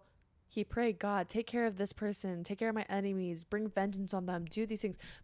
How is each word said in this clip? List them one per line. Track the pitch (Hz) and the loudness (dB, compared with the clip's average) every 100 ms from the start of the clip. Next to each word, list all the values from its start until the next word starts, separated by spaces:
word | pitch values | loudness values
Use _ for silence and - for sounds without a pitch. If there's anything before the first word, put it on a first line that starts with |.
| - _ _ _ _ | -8 _ _ _ _
he | - | -4
prayed, | 208 233 233 180 | 0 2 2 2
"God, | 202 202 175 | 2 2 2
take | 220 233 | 0 0
care | 240 233 | 2 2
of | 190 | 2
this | 196 | -2
person, | - 214 202 190 175 | 0 -2 -2 -2 -4
take | 175 202 | -4 0
care | 226 | 0
of | |
my | 220 - | 0 0
enemies, | 196 196 190 180 165 | 0 2 0 0 -2
bring | 170 208 214 | -2 -2 2
vengeance | 196 196 190 196 | 2 2 0 -2
on | 190 180 | -2 0
them, | 180 | -2
do | 170 208 220 | -2 -2 0
these | 220 | 0
things." | 214 - - - | -2 -4 -10 -16